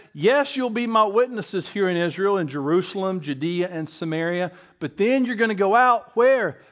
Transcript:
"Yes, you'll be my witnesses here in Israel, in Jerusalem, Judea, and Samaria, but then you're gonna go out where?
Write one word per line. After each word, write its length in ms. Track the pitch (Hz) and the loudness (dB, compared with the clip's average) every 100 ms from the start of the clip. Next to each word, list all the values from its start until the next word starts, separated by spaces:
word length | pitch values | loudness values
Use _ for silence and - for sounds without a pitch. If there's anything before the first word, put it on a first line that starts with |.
| - | -20
"Yes, 420 | 151 185 285 277 262 | 0 2 2 0 -2
you'll 160 | 247 | -2
be 160 | 226 233 | -2 0
my 160 | 220 | 2
witnesses 680 | 214 214 247 226 - 190 - | 2 2 0 -2 -6 -6 -6
here 180 | 202 190 | -2 0
in 80 | 175 | 0
Israel, 440 | 170 170 196 196 | -2 0 0 0
in 80 | 151 | -2
Jerusalem, 720 | 143 139 175 185 202 190 185 | -4 0 0 0 -4 -4 -4
Judea, 480 | 147 135 165 175 180 | -6 -6 -4 -2 -4
and 180 | 165 156 | -4 -10
Samaria, 640 | - 165 160 165 175 175 - - _ | -8 -6 -2 -2 -2 -4 -8 -20 _
but 180 | 160 - | -10 -2
then 280 | 214 262 247 | 2 2 0
you're 100 | 220 | 0
gonna 180 | 226 | 0
go 220 | 196 196 233 | 2 2 4
out 400 | 254 233 - 226 | 4 2 0 2
where? 440 | 254 262 185 - - | 4 4 0 -6 -16